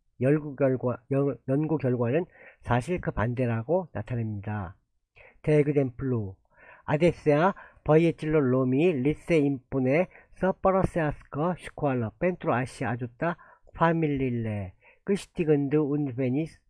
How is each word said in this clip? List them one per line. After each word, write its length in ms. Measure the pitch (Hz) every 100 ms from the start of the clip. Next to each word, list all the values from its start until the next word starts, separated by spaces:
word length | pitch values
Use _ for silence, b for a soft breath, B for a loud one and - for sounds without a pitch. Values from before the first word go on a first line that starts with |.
| _ -
연구 340 | 123 151 147
결과, 440 | 131 139 127 127 113 -
연-, 260 | 135 139 - -
연구 300 | 139 156 151
결과는 480 | 127 123 120 147 180 B B B
사실 400 | - 120 123 175
그 100 | -
반대라고 760 | - 110 120 120 117 117 180 175
나타냅니다. 840 | - - 120 113 104 98 107 90 - _ _ _ _ B B
데그덴플루 920 | - 151 147 143 135 - 131 120 98 95 _ B B B
아데스야 720 | - 147 170 - 151 147 180 - B B
버이에틸로 580 | - 156 165 156 156 156
로미 520 | 131 127 131 131 175
리세 460 | 147 131 156 - 165
인푸네 680 | 143 135 - 135 127 151 185 B B
서퍼러세아스커 1200 | - 185 - 190 190 175 175 151 135 - 139 165 170
슈코알러 540 | - - 147 127 110 -
펜트로 340 | 175 175 160
아시 300 | 120 131 -
아주타 520 | 117 120 123 - 165 - b b b
파밀릴레 1000 | - 170 165 156 139 131 120 110 104 92 - b b
크시티근드 720 | - 196 - - 156 147 139
운베니 720 | 151 143 147 143 120 131 135 160 -